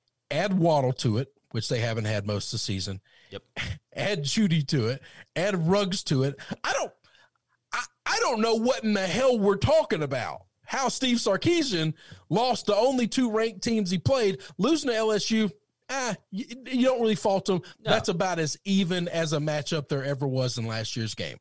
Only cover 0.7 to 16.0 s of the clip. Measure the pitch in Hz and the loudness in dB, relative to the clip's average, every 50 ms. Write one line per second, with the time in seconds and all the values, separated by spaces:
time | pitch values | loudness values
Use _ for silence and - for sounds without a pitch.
0.7 | 156 147 131 127 127 - - 123 107 110 - - _ _ _ _ - 117 107 - | 4 4 2 0 -2 0 0 0 0 0 -2 -4 _ _ _ _ -8 -6 -4 -2
1.7 | 139 120 113 117 113 113 110 107 110 104 98 107 104 101 - - - 113 - - | -2 -2 -2 -2 -2 -4 -4 -2 -4 -4 -2 -2 -4 -4 -4 -6 -6 -6 -4 -4
2.7 | 101 95 90 95 95 92 - _ _ _ _ _ - 98 - _ _ - - - | -4 -6 -6 -6 -10 -12 -14 _ _ _ _ _ -18 -18 -18 _ _ -10 -8 -8
3.7 | - - _ _ - - - 190 208 175 151 135 - 220 220 196 160 165 143 131 | -8 -10 _ _ -10 -6 -4 -4 -4 -4 -4 -4 0 2 2 2 2 2 0 0
4.7 | - 143 110 110 127 139 - - - - - _ _ 147 170 202 202 180 160 160 | 0 0 0 0 -4 -6 -10 -20 -20 -20 -20 _ _ -4 -2 -2 0 0 2 2
5.7 | 190 202 208 190 175 202 - - 156 131 131 139 143 - - - - - _ - | 2 2 2 0 -2 -6 -2 -2 0 0 0 0 -2 -6 -12 -14 -14 -8 _ -2
6.7 | 381 539 320 214 - _ _ _ _ _ _ _ _ _ _ _ _ _ _ _ | -2 -2 -2 -4 -6 _ _ _ _ _ _ _ _ _ _ _ _ _ _ _
7.7 | - 226 247 - _ _ _ - - 440 466 - 254 214 214 233 226 226 220 247 | -8 -8 -8 -8 _ _ _ -2 0 0 2 0 2 2 2 2 2 2 2 0
8.7 | 262 233 220 220 208 196 190 185 165 214 262 269 254 226 196 202 196 - - - | 0 0 0 0 0 2 0 0 0 2 4 4 4 4 4 2 2 4 4 4
9.7 | 294 320 302 - 220 170 151 135 135 127 110 87 71 - - _ _ _ _ - | 6 6 4 4 0 -2 0 -2 -2 -4 -4 -4 -6 -10 -14 _ _ _ _ -6
10.7 | - 247 269 240 - - 262 254 240 233 - 226 196 185 - - 349 339 311 277 | -4 0 0 0 0 0 0 2 2 2 2 2 0 2 4 2 2 4 2 0
11.7 | 208 170 160 160 151 - - - - - _ _ 151 202 240 254 240 196 - - | 0 0 0 0 -2 -4 -10 -20 -20 -20 _ _ 0 2 2 2 0 0 0 2
12.7 | 208 196 226 262 277 254 240 208 - - 254 240 214 220 220 233 226 180 - 240 | 2 4 4 4 4 2 0 0 2 2 0 2 2 0 0 0 -2 -4 -2 0
13.7 | 226 220 208 175 185 180 - 240 269 262 233 202 190 - - - - - 185 254 | 0 0 0 0 -2 0 2 2 2 4 2 2 0 -2 -8 -16 -6 -2 2 2
14.7 | 330 302 285 269 233 220 220 220 214 202 196 - 226 220 220 196 - - _ _ | 2 2 2 0 0 0 2 2 0 0 0 0 2 2 2 0 -2 -6 _ _
15.7 | _ _ _ _ 254 269 | _ _ _ _ -6 -4